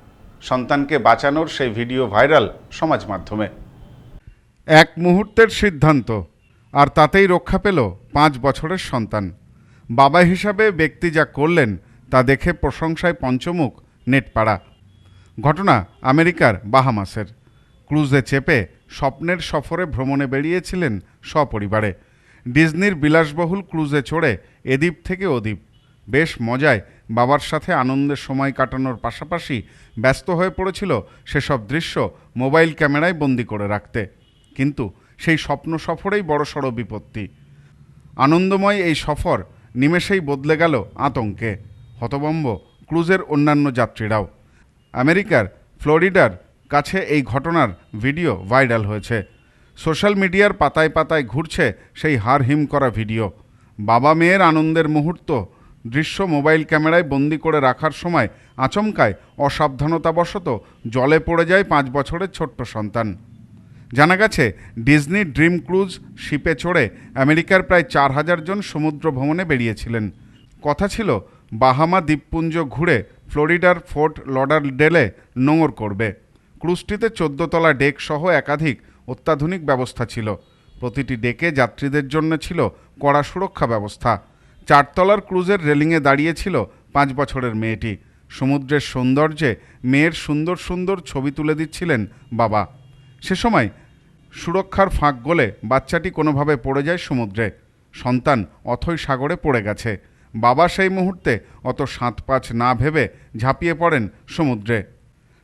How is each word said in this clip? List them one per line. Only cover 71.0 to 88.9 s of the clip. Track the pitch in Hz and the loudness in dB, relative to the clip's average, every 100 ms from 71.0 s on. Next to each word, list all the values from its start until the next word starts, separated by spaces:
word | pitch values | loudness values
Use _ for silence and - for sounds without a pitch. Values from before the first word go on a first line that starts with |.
| 202 110 - _ _ | -2 -2 -4 _ _
বাহামা | 113 131 131 165 185 | 2 2 4 2 2
দ্বীপপুঞ্জ | 151 151 - 165 165 165 | 0 -2 -2 -4 -2 -4
ঘুরে | 147 110 170 120 90 - - | -4 -2 0 0 -2 -16 -8
ফ্লোরিডার | 147 151 170 180 175 | -2 0 2 2 2
ফোর্ট | - 147 156 151 135 | -2 -2 -2 -2 -4
লডারডেলে | 131 135 156 143 131 156 170 113 - _ 123 | -2 2 2 0 2 4 4 2 -4 _ 0
নোঙর | 135 160 151 | 2 4 2
করবে। | - 107 98 113 - _ _ _ _ | 0 -6 -2 -4 -4 _ _ _ _
ক্রুজটিতে | 160 175 - 202 220 | -4 -4 -4 -2 -2
চোদ্দ | - 160 139 165 | -2 -4 -2 -2
তলা | 170 165 | 2 2
ডেক | 131 139 143 | 2 0 0
সহ | - 151 180 | -6 -4 0
একাধিক | 156 135 147 156 104 - _ - | 0 0 -2 -2 -4 -12 _ -14
অত্যাধুনিক | 123 - 147 156 190 147 | -6 -2 0 -2 -4 -2
ব্যবস্থা | 131 123 - | -2 -2 -6
ছিল। | 113 - 107 95 _ _ _ - | -8 -6 -6 -8 _ _ _ -12
প্রতিটি | 127 139 127 123 | -8 -6 -6 -4
ডেকে | 120 117 170 | -4 -2 -2
যাত্রীদের | 139 120 - 143 147 135 | 0 -2 -2 -4 -2 -2
জন্য | 156 156 156 | -2 -2 -4
ছিল | - 170 110 - _ - | -4 -2 -2 -4 _ -2
কড়া | 143 143 | 2 2
সুরক্ষা | 139 185 190 - 135 | 0 -4 -6 -2 -2
ব্যবস্থা। | 113 104 - 120 101 - _ _ - - | -2 -4 -4 -2 -2 -4 _ _ -20 4
চারতলার | 143 139 - 190 208 | 4 4 0 2 2
ক্রুজের | 202 185 180 202 | 0 -4 0 0
রেলিংয়ে | 151 147 156 165 | 2 2 2 2
দাঁড়িয়ে | 139 139 160 | 2 2 0
ছিল | 160 202 151 98 _ _ | -2 -4 -4 -4 _ _
পাঁচ | 143 139 | -2 0
বছরের | 131 135 135 123 | -2 -4 -4 -4
মেয়েটি। | 110 113 107 117 92 _ _ _ | -4 -4 -4 -6 -8 _ _ _
সমুদ্রের | - 131 143 131 147 | -6 -2 -2 0 -2
সৌন্দর্যে | - | -2